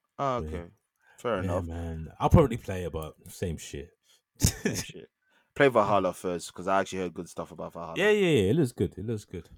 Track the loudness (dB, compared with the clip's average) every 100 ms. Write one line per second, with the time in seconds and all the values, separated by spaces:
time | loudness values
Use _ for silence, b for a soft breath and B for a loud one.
0 | _ -6 -2 -2 -4 -8 -10 -18 _ _
1 | _ -10 -4 -2 -2 -2 -4 -6 -8 -8
2 | -10 -4 6 8 8 2 -6 -6 -6 -6
3 | -8 -14 -20 -8 -6 -6 -10 -12 -14 _
4 | _ _ _ -2 -2 0 -4 -4 -8 -14
5 | -20 _ _ _ _ 2 4 6 4 4
6 | 2 -2 -4 -4 -6 -8 0 0 0 -4
7 | -6 -8 -10 -10 -12 -12 -12 -12 -8 0
8 | 2 4 4 4 4 4 2 0 -4 -4
9 | -8 -8 -8 -14 -14